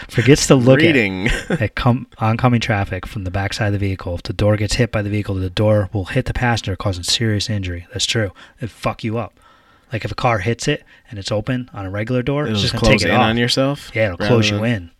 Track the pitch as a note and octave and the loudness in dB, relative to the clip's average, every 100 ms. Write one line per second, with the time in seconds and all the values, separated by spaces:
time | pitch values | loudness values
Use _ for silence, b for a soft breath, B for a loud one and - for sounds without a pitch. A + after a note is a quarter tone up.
0 | B - A#2+ - - C#3 B2 C#3 E3 C3+ | B 0 4 6 6 6 8 6 6 4
1 | G2 F#2 G#2+ - - F3+ G#2 - B2 B2+ | 2 0 -2 -2 -2 -2 -2 0 0 0
2 | - - A2 A2+ B2+ A#2 - G2+ G2 F#2 | -4 -4 -2 2 2 2 0 -2 -2 -6
3 | - A2 F2+ G2 G2 - G#2 G2+ G2 F#2 | -8 -8 -6 -4 -4 -2 -2 0 -2 -4
4 | F#2 E2+ - F2+ G#2 G#2+ G#2+ - A#2 A2 | -6 -8 -6 0 2 2 0 0 0 0
5 | G2+ G#2 G2+ F#2+ F#2 F2+ G#2+ G#2 G2 G#2 | -2 -2 -2 -2 -2 2 4 4 2 -4
6 | F2+ C3 - - B2 A2+ G#2 F#2 G#2 F2 | -2 -2 -2 -2 0 0 -2 -4 -4 -4
7 | E2+ - A2+ G#2 - G2+ F2+ F2 - - | -2 0 0 0 -2 -4 -4 -8 -8 -6
8 | - A#2 G2+ - B B A#2 - A#2 - | -2 -2 -2 -6 B B -12 -6 -6 -4
9 | A2 A#2 F#2+ _ b b b b b A2 | -6 -6 -8 _ b b b b b -8
10 | G#2 - B2 A2 A2+ A#2 C#3+ D3+ - b | -6 -2 0 0 0 -2 -2 -4 -6 b
11 | b G2+ - G#2 B2+ B2+ B2 G2+ F#2+ G2+ | b -10 -4 -4 -2 -4 -6 -10 -8 -6
12 | A2+ B2+ B2 C#3+ B2+ G#2+ A2 A2 A2+ G2+ | -4 -2 -2 -2 -2 0 -2 2 4 4
13 | E2+ B2 A2 A#2 A#2+ C3+ C3+ C#3+ - A2 | 4 2 2 2 0 2 0 -2 -6 -2
14 | G#2+ E2+ G#2 A#2 G#2 G#2 A#2 A2 E2+ | -2 0 2 4 2 0 0 -2 -6